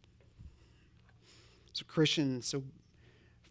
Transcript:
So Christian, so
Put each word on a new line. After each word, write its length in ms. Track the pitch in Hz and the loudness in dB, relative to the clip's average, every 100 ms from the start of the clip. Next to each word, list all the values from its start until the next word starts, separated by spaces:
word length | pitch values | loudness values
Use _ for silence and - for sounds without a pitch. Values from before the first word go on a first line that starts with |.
| - - - - - - - - - - - - - - - - - | -20 -20 -20 -20 -20 -20 -20 -20 -20 -20 -20 -20 -20 -20 -20 -20 -14
So 120 | - - | -12 -2
Christian, 540 | - 151 - 139 127 | 2 4 4 0 0
so 220 | - 139 135 - - - - - - - - | -4 -6 -8 -14 -20 -20 -20 -20 -20 -20 -10